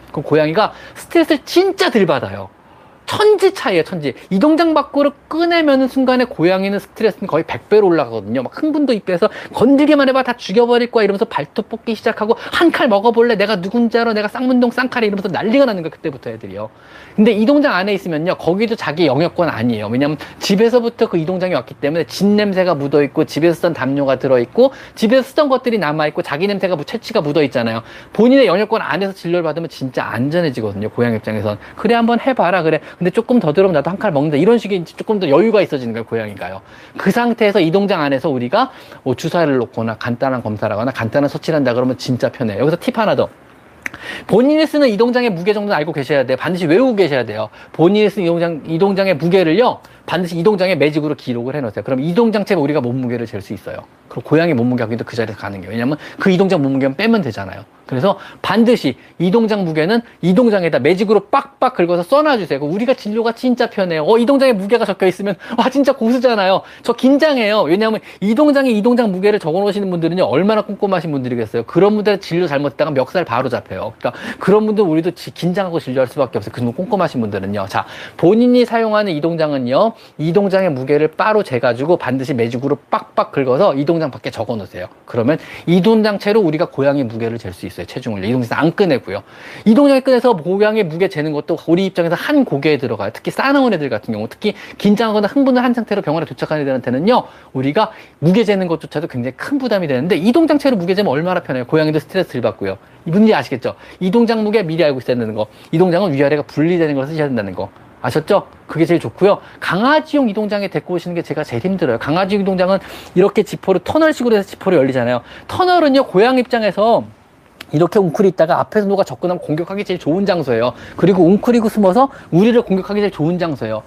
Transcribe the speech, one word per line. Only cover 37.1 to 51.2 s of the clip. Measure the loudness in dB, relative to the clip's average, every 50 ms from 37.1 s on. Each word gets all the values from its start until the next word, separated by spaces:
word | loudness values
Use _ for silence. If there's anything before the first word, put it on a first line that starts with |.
상태에서 | 0 0 0 0 0 2 2 2 2 2
이동장 | 2 2 2 2 0 0 -2 -2
안에서 | -2 0 -2 -2 -2 -2
우리가 | -2 -2 -2 -2 0 0 0 -2 -4 -10 -20 -20 -20 -8 -4
뭐 | -4 -4
주사를 | -4 -4 -4 -2 0 0 2 0 0
놓거나 | -2 -4 -4 -6 -6 -6 -6
간단한 | -6 -6 -6 -4 -2 -2 -2 -2 -4 -4
검사를 | -6 -6 -4 -4 -4 -4
하거나 | -4 -4 -4
간단한 | -4 -4 -4 -2 0 0 0 0
처치를 | -2 -4 -4 -2 0
한다 | 0 0 0 0
그러면 | 0 0 -2 -2 -4
진짜 | -4 -4 -2 -2 -2 -4
편해요. | -4 -4 -4 -4 -2 -2
여기서 | 0 0 0 -2
팁 | -2 -4 -2 -2
하나 | 0 0 0
더. | 0 -2 -2 -6 -12 -20 -20 -20 -20 -20 -20 -20 -16 -16 -16 -16 -16 -16 -14 -14 -14 -4 0
본인이 | 2 4 4 4 4 2 2
쓰는 | 0 2 2 2 2
이동장의 | 2 2 0 0 2 0 0 0
무게 | -2 -2 0 -2 -2
정도는 | 0 -2 -2 -2 -2
알고 | -2 -4 -4
계셔야 | -6 -4 0 0 0 0
돼요. | 0 -2 -2
반드시 | -2 -4 -4 -2 0
외우고 | 2 4 4 4 4 2
계셔야 | 2 0 2 0 -2 -2
돼요. | -2 -6 -8 -8 -10 -12 -16 -20 -10
본인이 | -2 2 2 4 4 4 2 2
쓰는 | 0 0 -2
이동장, | 0 0 0 -2 -4 -4 -6 -6
이동장의 | -6 -2 0 0 2 2 0 0 0 0
무게를요, | 0 0 2 2 2 4 4 2 2 2 2 0 -4 -8 -20 -20 -20 _
반드시 | -6 -4 -4 -4 -4 -4 -2
이동장에 | 0 2 2 2 0 0 0
매직으로 | 2 2 0 0 0 -2 -4 -4
기록을 | -6